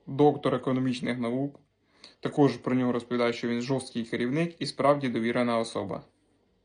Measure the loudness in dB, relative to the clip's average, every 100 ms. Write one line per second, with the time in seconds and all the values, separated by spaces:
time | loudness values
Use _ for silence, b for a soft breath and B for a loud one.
0 | -10 4 4 4 -2 -2 -2 0 0 -2
1 | -4 -4 -4 -4 -4 -8 _ _ B B
2 | B B -4 4 4 4 -2 0 0 -2
3 | -2 0 0 0 -2 -2 -2 -2 -2 -8
4 | -6 -4 -2 0 -2 -4 -8 0 2 4
5 | 2 -2 0 0 0 0 -2 -4 -6 -8
6 | -12 _ _ _ _ _